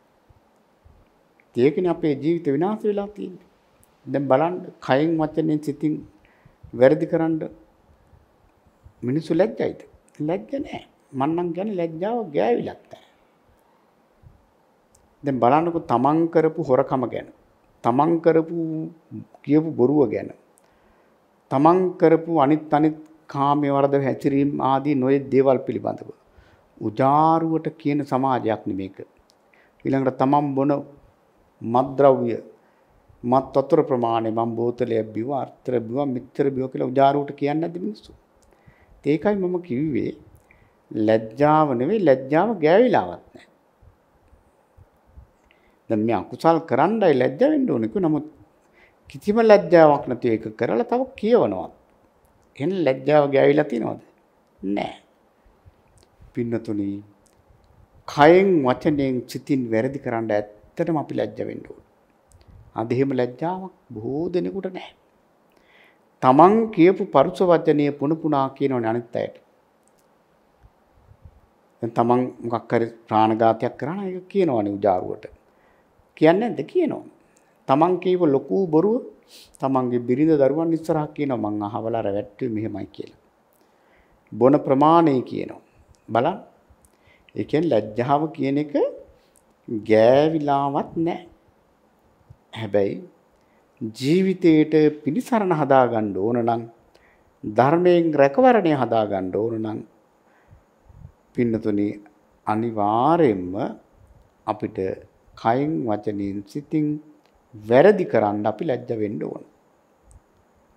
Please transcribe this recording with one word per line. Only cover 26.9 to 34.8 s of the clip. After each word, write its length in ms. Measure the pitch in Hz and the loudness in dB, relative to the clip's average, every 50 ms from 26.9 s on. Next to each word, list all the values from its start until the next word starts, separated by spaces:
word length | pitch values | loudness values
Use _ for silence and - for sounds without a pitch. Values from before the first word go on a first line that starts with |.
| 104 135 131 135 143 151 160 160 160 165 165 165 160 156 160 160 156 - | -2 0 0 2 4 4 4 4 2 2 0 -2 -4 -4 -4 -6 -10 -6
කියන 220 | - 147 147 147 135 | -4 -4 -2 -2 -4
සමාජයක් 580 | - 135 127 135 135 131 117 110 110 107 104 - | -2 -4 -2 -2 0 -2 -2 -2 -2 -4 -4 -4
නෙමේක. 340 | 107 95 95 95 95 - - - _ _ _ _ _ _ _ _ _ _ _ _ _ _ _ - | -8 -8 -8 -8 -10 -12 -16 -20 _ _ _ _ _ _ _ _ _ _ _ _ _ _ _ -4
ඊළඟට 340 | 131 131 135 135 131 131 - | -2 -2 0 0 -2 0 0
තමන් 280 | 131 135 143 147 147 143 | 0 2 2 0 0 -2
බොන 200 | 135 135 135 147 170 - - - - - _ _ _ _ _ _ _ _ _ _ _ - | -2 -2 0 0 0 -2 -4 -10 -20 -20 _ _ _ _ _ _ _ _ _ _ _ -12
මත්ද්‍රව්‍ය, 760 | 110 110 117 123 135 139 135 135 139 139 131 123 120 120 117 113 - - - _ _ _ _ _ _ _ _ _ _ _ _ - - | -8 -2 0 0 -2 -2 0 4 4 4 4 4 0 -4 -4 -6 -10 -16 -20 _ _ _ _ _ _ _ _ _ _ _ _ -10 -4
මත් 300 | 120 127 135 131 - - | 0 0 0 0 0 -2
වතුර 260 | 139 135 - 165 156 | -2 0 2 2 0
ප්‍රමාණය, 480 | 139 - 135 120 117 117 113 113 113 110 | 2 0 -2 -2 -2 -2 -2 -2 -2 -4
මං 200 | 110 113 117 117 | -4 -4 -4 -4
බෝතලයක් 600 | 113 113 120 120 120 - | -4 -4 -4 -4 -4 -4